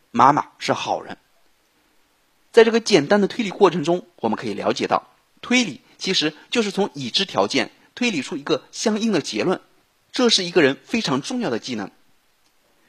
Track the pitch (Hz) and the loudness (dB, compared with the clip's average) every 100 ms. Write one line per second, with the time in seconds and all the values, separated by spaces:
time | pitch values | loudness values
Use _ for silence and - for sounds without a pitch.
0 | _ 117 127 147 - _ - 123 - 87 | _ 4 4 4 -2 _ -4 -4 -4 -6
1 | - 104 _ _ _ _ _ _ _ _ | -8 -18 _ _ _ _ _ _ _ _
2 | _ _ _ _ _ - 226 226 226 185 | _ _ _ _ _ 6 6 4 4 2
3 | 147 208 190 - 208 - 190 170 151 180 | 4 2 2 -2 -6 2 2 4 -2 -2
4 | - _ 113 107 113 101 95 117 95 92 | -4 _ -4 -4 -6 -4 -4 -2 0 -2
5 | - _ _ _ - 247 220 127 _ _ | -2 _ _ _ -2 0 0 -6 _ _
6 | 185 185 151 - - 240 208 190 202 147 | -4 -2 -2 -6 -4 -2 -2 -2 -4 -4
7 | 123 - 190 - 101 135 107 _ _ - | -6 -4 -2 -2 0 0 -4 _ _ -4
8 | 240 170 123 156 147 151 - - 226 214 | -4 -4 -6 -10 -4 -6 -6 -4 -2 -2
9 | 226 180 - 104 135 185 _ _ _ _ | 0 -2 -2 -4 -2 -4 _ _ _ _
10 | _ - 247 - 175 175 139 139 - 233 | _ 0 2 2 0 4 4 2 -4 -4
11 | 208 135 - 247 196 110 - 113 95 _ | -2 -4 -4 -6 -4 -4 -6 -10 -10 _
12 | _ _ _ _ _ _ _ _ | _ _ _ _ _ _ _ _